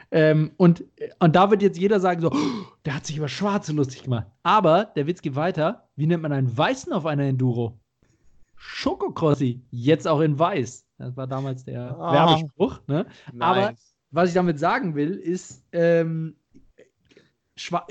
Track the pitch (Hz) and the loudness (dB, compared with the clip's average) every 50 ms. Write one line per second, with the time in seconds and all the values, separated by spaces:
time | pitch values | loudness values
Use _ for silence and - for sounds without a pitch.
0 | - _ - 165 156 156 156 156 156 151 - - 185 170 170 170 - - _ _ | -12 _ 2 4 4 6 4 4 2 0 0 4 6 6 6 4 0 -10 _ _
1 | - - - _ 190 165 143 180 190 202 220 202 202 196 165 165 185 202 220 202 | -14 -14 -2 _ 2 4 6 6 6 6 4 4 4 2 2 2 2 2 2 2
2 | 180 185 180 170 165 165 - 285 302 294 247 220 190 - - _ _ 151 135 151 | 2 0 0 0 0 0 0 0 -2 -2 -4 -6 -10 -14 -18 _ _ -8 -8 -6
3 | - - 151 151 151 139 127 - 190 208 202 202 - - 151 147 143 131 127 - | -8 -8 -8 -6 -6 -6 -6 -4 -2 -2 -2 -2 -4 -2 -2 -2 -2 -2 -4 -8
4 | - - 127 113 - - _ _ - 170 190 214 202 165 156 175 220 214 - 160 | -6 -4 -4 -4 -4 -8 _ _ -2 2 2 4 4 6 4 4 2 0 -4 -4
5 | 139 147 180 - - 156 131 135 156 180 185 165 151 170 233 - _ _ _ - | -4 -4 -4 -6 -6 -6 -4 -2 -2 -2 -2 0 -2 -2 -2 -4 _ _ _ -4
6 | 147 156 175 170 160 151 143 139 131 127 110 113 156 202 262 269 - 359 302 196 | 0 0 0 0 0 -2 -2 0 0 0 0 0 0 0 0 -4 -6 -6 -4 -4
7 | 143 160 147 147 143 135 135 127 127 127 117 117 120 113 113 - _ _ _ _ | -2 -2 -2 -2 -2 -2 0 0 0 0 0 -2 -4 -6 -8 -12 _ _ _ _
8 | _ _ _ _ _ - _ _ - _ _ - - - - - - 269 370 - | _ _ _ _ _ -20 _ _ -20 _ _ -20 -20 -16 -14 -6 -4 -4 -4 -4
9 | 403 339 - - 165 156 143 135 143 127 120 127 - _ - 123 117 135 160 156 | -6 -6 -4 0 2 2 2 2 0 -2 -4 -6 -10 _ -12 -4 2 2 2 2
10 | - 180 160 143 160 156 147 135 160 175 208 165 120 - - - _ _ _ - | 2 0 2 2 2 2 2 2 0 0 0 -2 -4 -6 -8 -16 _ _ _ -16
11 | 131 127 123 131 131 127 135 131 139 135 131 127 - - 127 120 123 123 131 165 | -14 -12 -10 -10 -10 -8 -8 -6 -6 -6 -8 -10 -12 -12 -12 -12 -10 -10 -12 -8
12 | 165 170 160 - 160 160 160 160 160 147 - - 185 262 - - - - 139 147 | -4 0 2 4 6 4 4 2 0 -4 -4 -2 -2 -2 -2 -6 -6 -4 -2 -2
13 | - - - - - - 127 120 156 170 180 196 196 214 240 - _ _ _ _ | -4 -4 -10 -18 -20 -18 -8 -2 0 0 2 2 0 0 -4 -8 _ _ _ _
14 | _ _ - 151 180 185 170 185 180 180 165 139 151 175 214 262 269 180 151 143 | _ _ 0 0 0 2 2 2 0 0 0 0 0 -2 0 -2 -2 -4 -4 -2
15 | 147 156 196 196 - 170 180 180 - - - - _ _ - 170 170 170 170 165 | -2 -4 -4 -6 -6 -6 -6 -6 -8 -12 -20 -20 _ _ -4 0 2 2 2 2
16 | 165 165 160 160 160 160 - _ _ _ _ - - _ _ _ - _ _ _ | 2 0 -2 -6 -6 -8 -10 _ _ _ _ -20 -20 _ _ _ -20 _ _ _
17 | _ _ _ _ _ _ _ _ _ _ _ - - - 170 170 - - | _ _ _ _ _ _ _ _ _ _ _ -16 -10 -6 -6 -6 -4 -4